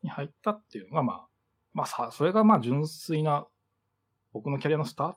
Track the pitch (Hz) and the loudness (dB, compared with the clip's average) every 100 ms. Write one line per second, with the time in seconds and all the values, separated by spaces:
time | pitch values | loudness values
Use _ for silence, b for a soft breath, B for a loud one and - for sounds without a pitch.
0 | 160 - 143 - - 214 _ 110 95 151 | -8 -8 -10 -6 -6 -6 _ -16 -4 0
1 | 127 - - _ _ _ _ - 139 - | 0 -2 -12 _ _ _ _ -6 -4 -4
2 | 120 - 156 202 214 202 120 139 151 - | -6 0 2 6 6 6 4 0 -2 -6
3 | - 160 156 147 - _ _ _ _ _ | -4 0 2 0 -2 _ _ _ _ _
4 | _ _ _ 110 123 139 147 151 147 - | _ _ _ -8 -4 -2 0 0 0 -4
5 | 147 | -4